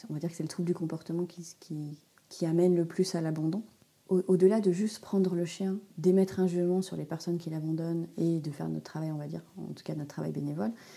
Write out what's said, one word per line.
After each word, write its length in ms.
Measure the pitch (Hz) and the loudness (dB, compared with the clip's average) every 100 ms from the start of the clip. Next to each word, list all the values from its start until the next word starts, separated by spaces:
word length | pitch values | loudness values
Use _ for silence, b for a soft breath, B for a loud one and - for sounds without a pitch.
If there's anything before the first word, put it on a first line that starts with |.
| - | -10
on 60 | |
va 40 | 151 | -6
dire 120 | 165 | -6
que 40 | |
c'est 80 | - | -6
le 60 | 160 | -6
trouble 180 | - 175 | -4 -2
du 60 | |
comportement 540 | 175 160 160 - 170 180 | -2 -4 -6 -6 -4 -4
qui, 280 | - 165 - | -8 -18 -18
qui, 380 | - 151 147 147 _ _ _ | -12 -8 -8 -12 _ _ _
qui 160 | - 165 | -4 0
amène 280 | 170 180 | 4 6
le 120 | 175 165 | 6 2
plus 280 | - 185 | 0 -2
à 60 | 170 | -2
l'abandon. 420 | 160 156 160 190 - _ _ _ - | -2 0 -2 -2 -6 _ _ _ -2
Au, 140 | 185 185 | 0 4
au-delà 360 | 180 185 220 | 6 8 6
de 100 | 202 | 4
juste 280 | 175 214 - | 2 0 -4
prendre 340 | - 196 185 | -2 2 2
le 100 | 175 | 0
chien, 340 | 170 - 190 196 - - | -2 -2 -4 -4 -8 2
d'émettre 420 | 180 190 190 190 | 6 6 4 2
un 60 | 185 | 2
jugement 340 | 175 175 185 | 2 2 2
sur 160 | 185 165 | 0 -6
les 80 | |
personnes 320 | 156 165 - 175 | -6 -6 -2 -4
qui 140 | 165 | -4
l'abandonnent 560 | 160 156 160 165 170 165 - | -4 -2 -2 -2 -4 -4 -2
et 240 | 165 165 | 0 0
de 100 | 151 | -2
faire 200 | 143 160 | -6 -4
notre 140 | 156 | -6
travail, 280 | - 156 160 | -6 -6 -6
on 60 | 151 | -6
va 80 | 147 | -6
dire, 160 | 165 170 190 | -10 -12 -14
en 160 | 156 | -12
tout 100 | 143 | -10
cas 100 | - | -8
notre 140 | 156 143 | -8 -8
travail 240 | 160 156 | -6 -6
bénévole, 400 | 151 143 151 214 226 B | -4 -4 -4 -4 -6 B